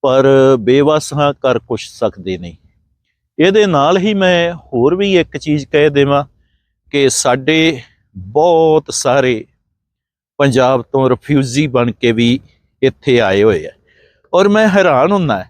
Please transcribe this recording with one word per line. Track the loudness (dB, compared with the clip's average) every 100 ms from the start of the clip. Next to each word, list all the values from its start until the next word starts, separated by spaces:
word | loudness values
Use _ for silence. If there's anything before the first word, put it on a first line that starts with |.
ਪਰ | 2 2 4 4 4 2
ਬੇਵੱਸ | 2 2 2 0 -4
ਹਾਂ, | -2 -2 0
ਕਰ | -2 -2
ਕੁਛ | _ -10 -10
ਸਕਦੇ | -6 -6 -6 -10 -10
ਨਹੀਂ। | -10 -18 _ _ _ _ _ _ _ 0
ਇਹਦੇ | 2 2 2
ਨਾਲ | 2 2 0
ਹੀ | 0
ਮੈਂ | 0 0 0 -2
ਹੋਰ | -6 -8 0 0 0
ਵੀ | 0 0
ਇੱਕ | -2 -6
ਚੀਜ਼ | -4 -4 -2
ਕਹਿ | 0 2
ਦੇਵਾਂ | 2 0 0 -4 _ _ _ _ _ _
ਕਿ | -2 0
ਸਾਡੇ | 0 -2 -2 0 0 0 -2 -14 _ _ -20
ਬਹੁਤ | -6 0 2 2 2 0 -2
ਸਾਰੇ | -6 -2 0 0 -4 -8 _ _ _ _ _ _ _ _ _
ਪੰਜਾਬ | -2 2 0 0
ਤੋਂ | -2 -2 -2
ਰਿਫਿਊਜੀ | -2 -2 -2 -2 -4 -2
ਬਣ | -2 -2
ਕੇ | -2 -2
ਵੀ | 0 0 -2 _ _ _ _
ਇੱਥੇ | -4 -2 -2 0
ਆਏ | 2 2
ਹੋਏ | 2 0 -6
ਆ, | _ _ _ _ _ _
ਔਰ | 0 2
ਮੈਂ | 2 2
ਹੈਰਾਨ | 2 2 2 0
ਹੁੰਦਾ | 0 -2 -4 -8